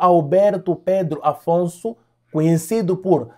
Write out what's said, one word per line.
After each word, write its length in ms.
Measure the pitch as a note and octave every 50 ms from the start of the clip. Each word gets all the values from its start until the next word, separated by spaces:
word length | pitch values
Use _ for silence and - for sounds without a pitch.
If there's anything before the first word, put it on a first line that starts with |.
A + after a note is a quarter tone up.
Alberto 720 | - F3+ F3 E3+ D3+ C#3+ F3 F#3 G3+ G#3 G3 F#3 - - E3+
Pedro 460 | D#3+ - - F#3 F#3+ F#3 D#3 D3+ C#3+ -
Afonso, 720 | D3+ C#3+ - - - E3+ F3 F3+ E3+ E3+ - - A3+ A#3 - _ _ _ _ _ _ -
conhecido 640 | D#3 D#3 E3 E3 E3 E3 - A3 A3+ G#3 E3+ F#3+ F3+
por 320 | F#3+ F#3+ F3+ D3 A#2+ A#2 -